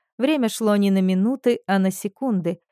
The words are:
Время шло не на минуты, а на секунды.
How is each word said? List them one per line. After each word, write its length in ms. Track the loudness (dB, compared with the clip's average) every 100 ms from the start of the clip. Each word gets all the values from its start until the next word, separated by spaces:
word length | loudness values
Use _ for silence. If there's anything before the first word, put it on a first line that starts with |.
| _ -4
Время 320 | 0 0 -2
шло 260 | -2 0 2
не 160 | 2
на 100 | 2
минуты, 580 | 2 0 0 0 0 0 0
а 120 | 0
на 120 | 0
секунды. 680 | -2 -8 -6 -4 -2 -2 -6 _